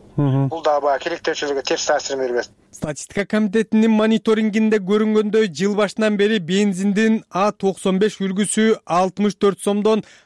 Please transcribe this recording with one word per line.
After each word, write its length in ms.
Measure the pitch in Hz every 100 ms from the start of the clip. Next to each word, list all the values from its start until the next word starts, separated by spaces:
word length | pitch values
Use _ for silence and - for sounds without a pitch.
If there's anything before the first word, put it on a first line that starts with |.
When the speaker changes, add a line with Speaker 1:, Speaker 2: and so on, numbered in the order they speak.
| - -
Speaker 1:
Мгм. 320 | 143 135 139
Speaker 2:
Бул 140 | 165
да 180 | 156 147
баягы 240 | 143 135
керектөөчүлөргө 580 | 170 170 - 156 147 139
терс 240 | 127 165 -
таасирин 340 | 147 - 135
бербес. 300 | 127 120 110 _ _
Speaker 1:
Статистика 560 | - 160 147 - - 196
комитетинин 640 | 214 214 220 214 220 220
мониторингинде 880 | 214 220 220 226 214 220 208 220 220
көрүнгөндөй, 680 | 180 208 220 214 208 214 220
жыл 260 | 143 196
башынан 420 | 202 202 - 214 208
бери 220 | 202 220
бензиндин 840 | 160 190 208 180 196 202 220 220 -
А 220 | 175 208
токсон 460 | - 196 180 196 190
беш 220 | 208 -
үлгүсү 600 | 196 190 202 - 220 214
алтымыш 520 | - 165 190 - 208 -
төрт 240 | 202 185
сомдон 420 | - 208 208 220 - -